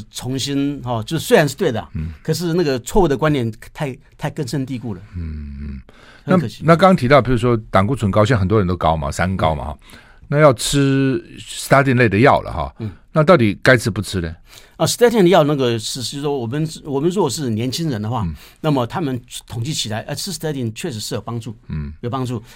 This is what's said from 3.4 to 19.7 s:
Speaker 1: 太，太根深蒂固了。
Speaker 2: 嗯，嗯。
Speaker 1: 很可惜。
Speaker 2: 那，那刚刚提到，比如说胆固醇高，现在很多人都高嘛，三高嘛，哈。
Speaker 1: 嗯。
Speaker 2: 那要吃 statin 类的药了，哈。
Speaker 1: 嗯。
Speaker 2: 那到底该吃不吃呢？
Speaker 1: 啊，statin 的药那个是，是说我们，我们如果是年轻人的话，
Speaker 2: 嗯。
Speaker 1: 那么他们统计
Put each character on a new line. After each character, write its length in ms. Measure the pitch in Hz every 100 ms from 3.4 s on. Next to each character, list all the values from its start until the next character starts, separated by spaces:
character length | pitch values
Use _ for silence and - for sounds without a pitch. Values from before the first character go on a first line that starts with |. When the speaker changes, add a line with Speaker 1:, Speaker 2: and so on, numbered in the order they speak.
| 117 - -
Speaker 1:
太， 240 | - 147 120 - -
太 140 | 147
根 160 | 156 139
深 180 | 147 131
蒂 140 | 127
固 160 | 113 90
了。 60 | 104 90
Speaker 2:
嗯， 420 | 80 76 71 69
嗯。 200 | 71 67 - - - -
Speaker 1:
很 160 | - 185
可 80 | 117
惜。 160 | -
Speaker 2:
那， 100 | 151
那 20 | 165
刚 140 | 190
刚 60 | 190
提 120 | 123
到， 140 | 139
比 80 | 123
如 80 | 123
说 180 | 123 117 -
胆 160 | 98 101
固 100 | -
醇 140 | 101
高， 160 | 104 104
现 80 |
在 60 | 117
很 80 | 95
多 100 | 107
人 100 | 90
都 80 | 90
高 220 | 82 82
嘛， 140 | 71
三 260 | - 87 95
高 160 | 80
嘛， 120 | 76 76
哈。 120 | 73
Speaker 1:
嗯。 200 | - - - - -
Speaker 2:
那 120 | 143
要 120 | 151
吃 720 | 123 - 143 139 135 135 123 - -
statin 560 | 110 - - 135 135
类 160 | 123 127
的 80 | 98
药 240 | 135 101
了， 100 | -
哈。 240 | 82 69 -
Speaker 1:
嗯。 100 | 110 - _
Speaker 2:
那 120 | 160
到 140 | 151 170
底 180 | 110 90
该 160 | - 127
吃 140 | 113
不 100 | 101
吃 180 | 95 95
呢？ 160 | 82 80 _ - - -
Speaker 1:
啊， 100 | 160
statin 380 | - 240 233
的 60 | 175
药 120 | 185 147
那 100 | 147
个 240 | 123 117
是， 240 | - 139
是 160 | 113 143
说 180 | 147 143
我 80 | 113
们， 220 | 147 156 -
我 160 | 156 135
们 100 | 165
如 120 | 185
果 80 | 156
是 200 | 143 131
年 200 | 107 127
轻 180 | 123 165
人 120 | 107
的 80 | 107
话， 140 | 123 85
Speaker 2:
嗯。 80 | 78 - -
Speaker 1:
那 100 | 156
么 140 | 135 117
他 140 | 180
们 220 | 147 123 - - -
统 160 | 117
计 100 | 120